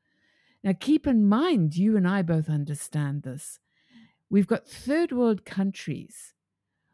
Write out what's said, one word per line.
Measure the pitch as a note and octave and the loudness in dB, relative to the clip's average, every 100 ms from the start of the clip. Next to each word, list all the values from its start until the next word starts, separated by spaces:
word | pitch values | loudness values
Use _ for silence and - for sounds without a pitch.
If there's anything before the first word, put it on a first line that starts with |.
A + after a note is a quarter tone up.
| _ _ _ _ _ _ | _ _ _ _ _ _
Now, | G3 F#3+ | -4 -2
keep | - D#4 C#4+ | 2 2 4
in | A#3 G#3 | 4 6
mind, | A3 F4 B3+ D#3 E3 | 4 2 2 2 2
you | G3+ G#3+ | 2 2
and | F3+ | 2
I | G3 | 0
both | E3+ D#3+ D#3 | 0 0 0
understand | D3+ C#3+ D3 - D3+ C#3+ C#3+ | -2 -4 -8 -6 -4 -4 -6
this. | C3+ B2+ - - _ _ _ - - _ - | -8 -12 -14 -18 _ _ _ -20 -20 _ -2
We've | G3 F#3+ | 0 2
got | A3+ - | -2 -6
third | - A#3 D#4 E4+ | -14 -2 0 0
world | B3 A#3+ G3+ - | 0 0 0 -4
countries | - G3 - - - - - - _ _ _ _ _ _ | -4 -4 -4 -10 -10 -10 -20 -20 _ _ _ _ _ _